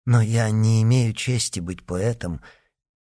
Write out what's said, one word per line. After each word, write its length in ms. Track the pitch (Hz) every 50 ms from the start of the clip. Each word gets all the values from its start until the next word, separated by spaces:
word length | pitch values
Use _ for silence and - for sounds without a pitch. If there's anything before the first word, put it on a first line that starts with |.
| _
"Но 160 | 123 123 120
я 300 | 110 107 113 117 113 107
не 320 | 107 110 110 110 113 110 110
имею 300 | 113 127 131 120 113 110
чести 460 | - - - 127 117 - - - 95
быть 260 | 85 90 90 - -
поэтом, 560 | - 90 90 98 117 117 117 - 87 82 78 - - - _ _ _ _ _ _ _ _ _